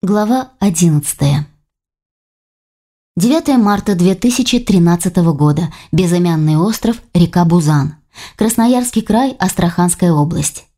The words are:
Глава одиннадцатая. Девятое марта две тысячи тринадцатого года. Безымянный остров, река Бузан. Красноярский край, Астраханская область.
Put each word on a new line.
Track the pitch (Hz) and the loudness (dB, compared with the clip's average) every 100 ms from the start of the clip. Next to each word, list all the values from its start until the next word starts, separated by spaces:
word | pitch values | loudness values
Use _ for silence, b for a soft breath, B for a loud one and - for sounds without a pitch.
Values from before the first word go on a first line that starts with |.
Глава | 185 208 214 254 262 _ | -2 -2 0 -2 -4 _
одиннадцатая. | 196 170 175 151 - - 143 143 147 _ _ _ _ _ _ _ _ _ _ _ _ _ _ _ _ - | -2 2 2 2 -2 -2 0 0 -4 _ _ _ _ _ _ _ _ _ _ _ _ _ _ _ _ -2
Девятое | 208 311 320 262 | 0 0 0 0
марта | 208 202 196 | 2 0 -2
две | 185 175 | 0 2
тысячи | 190 240 247 240 240 | 2 -2 -2 -2 -2
тринадцатого | - 190 170 170 180 175 165 | 0 2 2 2 -2 0 0
года. | 143 147 151 170 B B | 2 0 0 -4 B B
Безымянный | 156 180 180 175 160 156 156 | -2 0 0 0 0 0 2
остров, | 185 220 240 233 - | 0 -2 -4 -6 -4
река | 175 170 180 | 0 2 2
Бузан. | 170 175 151 151 143 - _ B B - | 2 2 2 0 -2 -8 _ B B -4
Красноярский | 214 226 233 247 247 226 | -2 0 2 2 0 -4
край, | 220 208 269 262 | -2 0 0 -2
Астраханская | - - 175 - 175 175 175 | -6 -2 -2 0 -2 0 0
область. | 156 147 165 147 - _ | 2 0 -2 -6 -8 _